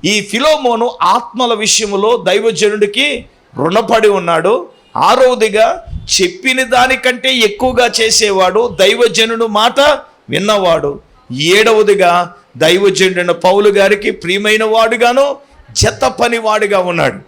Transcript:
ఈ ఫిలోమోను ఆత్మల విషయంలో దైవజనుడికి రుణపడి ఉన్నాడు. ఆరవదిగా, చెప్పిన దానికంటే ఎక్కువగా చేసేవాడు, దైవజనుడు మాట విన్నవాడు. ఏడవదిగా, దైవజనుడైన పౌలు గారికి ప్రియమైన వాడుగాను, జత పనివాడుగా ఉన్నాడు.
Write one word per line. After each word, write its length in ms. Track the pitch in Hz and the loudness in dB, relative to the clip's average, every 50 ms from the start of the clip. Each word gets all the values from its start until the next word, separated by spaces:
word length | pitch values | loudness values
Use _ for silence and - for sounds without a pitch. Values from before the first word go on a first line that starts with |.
| - | 0
ఈ 220 | 165 208 214 196 202 | 0 -2 -2 -2 -4
ఫిలోమోను 640 | - 226 269 311 311 294 277 247 233 220 226 240 - - | -6 -2 0 0 0 0 0 -4 -2 -2 -4 -4 -4 -2
ఆత్మల 520 | 160 175 196 240 269 - - 214 254 233 233 | 0 0 0 0 -2 -6 -6 -4 -2 -2 -2
విషయంలో 720 | 208 214 208 - - 226 202 202 196 202 220 240 233 175 185 | -2 -2 -2 -2 -2 -4 -4 -4 -2 0 0 0 0 0 0
దైవజనుడికి 960 | 185 208 226 226 202 151 214 208 214 214 208 202 208 233 277 294 277 - - - _ _ _ _ - - | 0 0 0 -2 -2 0 -2 -2 0 0 -4 -2 -2 -4 -4 -4 -4 -8 -12 -18 _ _ _ _ -8 -4
రుణపడి 500 | 135 160 180 214 240 - 240 226 220 214 | -4 0 0 -2 0 0 0 2 2 2
ఉన్నాడు. 600 | 202 196 175 170 170 160 165 185 226 359 349 - - _ _ _ _ 113 | 2 0 -2 -2 -2 0 0 0 -2 -2 -4 -10 -20 _ _ _ _ -2
ఆరవదిగా, 880 | 156 185 226 262 262 254 247 214 220 220 196 214 220 240 - - - - - - - - - - | 0 2 4 4 4 2 2 2 -2 0 2 2 2 2 0 -4 -10 -14 -14 -14 -8 -6 -2 -2
చెప్పిన 420 | 190 175 180 - - 262 254 262 262 | -2 -2 -4 -6 -4 -4 -2 -2 -2
దానికంటే 720 | 233 254 247 247 262 262 254 - 254 247 247 - 262 262 | 0 2 2 2 2 0 0 -2 -2 -4 -2 -4 -4 0
ఎక్కువగా 540 | 247 220 202 202 - 240 254 247 233 247 233 - - | 0 0 0 0 0 -2 -2 2 2 0 0 0 0
చేసేవాడు, 760 | 226 220 220 - 220 208 196 190 185 180 180 214 240 240 180 151 | 0 0 0 0 0 0 2 2 0 2 2 0 -2 -2 0 2
దైవజనుడు 680 | 190 185 220 233 240 226 165 - 226 226 226 226 233 | 2 2 4 2 0 0 2 0 0 0 0 -4 -4
మాట 340 | 226 208 208 220 247 220 269 277 294 294 - - - _ _ _ - | -2 0 0 0 0 2 2 2 2 2 0 -4 -16 _ _ _ -6
విన్నవాడు. 720 | 123 160 190 208 214 208 190 175 165 156 147 143 139 - _ _ _ _ _ _ 123 | -6 -4 -2 0 0 0 2 0 0 0 -2 -4 -8 -8 _ _ _ _ _ _ -8
ఏడవదిగా, 1000 | 131 147 165 180 208 220 233 226 214 214 202 196 190 180 175 170 175 175 170 - - _ _ _ 123 | -4 0 2 4 4 4 4 4 4 4 4 4 4 4 4 4 2 0 -4 -8 -20 _ _ _ -2
దైవజనుడైన 760 | 160 160 180 190 196 196 185 - 190 185 185 175 180 175 | 0 2 2 4 2 2 2 2 0 0 0 -2 -2 -2
పౌలు 380 | 170 170 - 185 190 202 208 208 | -2 0 2 2 2 4 4 2
గారికి 420 | 202 202 196 196 208 202 - 226 | 4 4 2 2 2 0 -2 -6
ప్రియమైన 520 | 202 - - 170 185 202 208 214 214 214 220 | -6 -6 -6 -4 -4 -2 0 0 0 0 0
వాడుగాను, 720 | 220 220 226 226 220 226 226 240 240 247 269 277 285 269 277 - _ _ _ - _ | 0 2 2 2 2 0 0 0 2 2 2 0 0 -2 -8 -12 _ _ _ -20 _
జత 340 | 110 - - 220 - - 269 | -4 -2 -2 -2 0 -2 -4
పనివాడుగా 720 | 262 - - 269 240 233 233 220 220 214 214 214 202 202 190 | -4 -2 -2 -2 -2 -2 -2 -2 -2 0 0 0 0 0 0
ఉన్నాడు. 400 | 185 180 175 165 151 135 104 147 - | 0 -2 -2 -2 -2 -2 -2 -6 -16